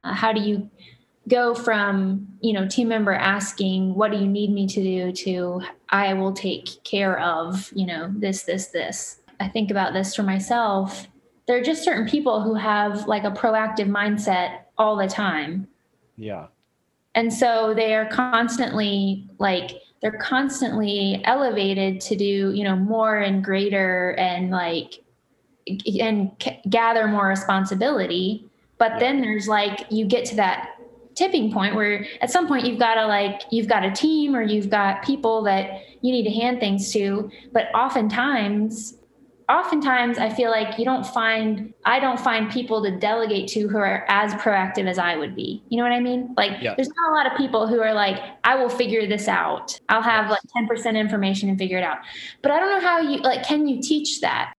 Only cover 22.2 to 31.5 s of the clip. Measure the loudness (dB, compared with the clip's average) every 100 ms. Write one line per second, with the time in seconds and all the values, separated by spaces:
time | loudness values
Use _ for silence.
22.2 | 0 2 0 0 0 2 2 2 2 2
23.2 | 2 0 0 0 2 2 2 2 0 0
24.2 | 0 0 -2 0 0 -4 -6 -16 _ _
25.2 | _ _ _ _ -8 -6 -4 -2 0 0
26.2 | -2 -4 -8 -6 0 2 4 2 2 2
27.2 | 2 0 2 0 0 0 0 0 0 0
28.2 | -2 -4 -10 _ _ _ 2 4 2 2
29.2 | 0 -2 0 0 0 -4 -4 -2 2 2
30.2 | 0 2 2 0 -6 -14 -20 -20 -16 0
31.2 | 2 2 2